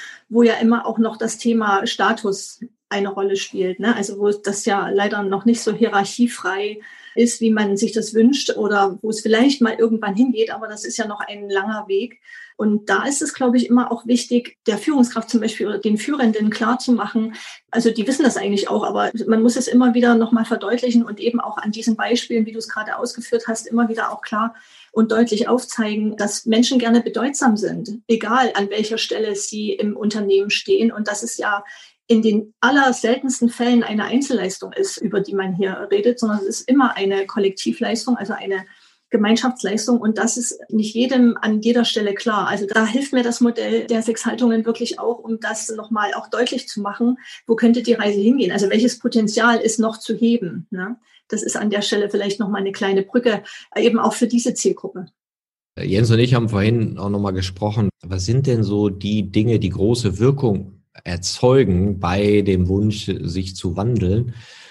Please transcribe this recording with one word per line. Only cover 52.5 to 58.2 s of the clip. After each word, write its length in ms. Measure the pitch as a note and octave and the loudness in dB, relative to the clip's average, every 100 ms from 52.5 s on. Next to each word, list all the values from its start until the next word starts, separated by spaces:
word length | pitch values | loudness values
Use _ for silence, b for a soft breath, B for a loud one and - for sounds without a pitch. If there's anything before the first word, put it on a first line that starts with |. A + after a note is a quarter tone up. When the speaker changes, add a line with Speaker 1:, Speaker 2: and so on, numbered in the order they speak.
| G3+ | -2
Speaker 1:
eine 120 | G3 | -4
kleine 300 | G3 G3 G3 | -4 0 0
Brücke, 400 | F#3+ B3 A#3+ G3+ B B B | 2 2 2 0 B B B
äh, 80 | - | 0
eben 140 | A#3 A3+ | 2 4
auch 140 | A3 | 0
für 160 | - A#3 | 0 0
diese 260 | A#3+ B3 | 0 0
Zielgruppe. 520 | - G#3+ - - F#3 F3 _ _ _ _ _ _ - | -2 -2 -2 -8 -12 -14 _ _ _ _ _ _ -8
Speaker 2:
Jens 300 | F#2+ F#2+ A#2 | -2 2 4
und 100 | A2+ | 4
ich 140 | B2 | 4
haben 140 | B2 A2+ | 2 2
vorhin 500 | G#2 G#2 A#2+ G#2 - | 2 2 2 0 -4
auch 120 | G2+ | -4
nochmal 220 | G2+ G2+ | -2 -2
gesprochen, 580 | F#2 F2+ - G#2 G#2+ G2 - | -2 -6 -4 -2 0 0 -2
was 220 | F2 F#2+ | -8 -6